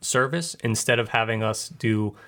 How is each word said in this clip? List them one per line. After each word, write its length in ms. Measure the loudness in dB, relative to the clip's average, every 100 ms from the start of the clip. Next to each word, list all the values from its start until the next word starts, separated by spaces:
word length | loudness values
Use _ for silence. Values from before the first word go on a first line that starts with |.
service. 560 | -2 0 2 0 -6 -4
Instead 340 | -2 0 2 2
of 120 | 2
having 320 | 0 0 0
us 240 | 0 -2 -6
do 480 | -4 0 2 0 -4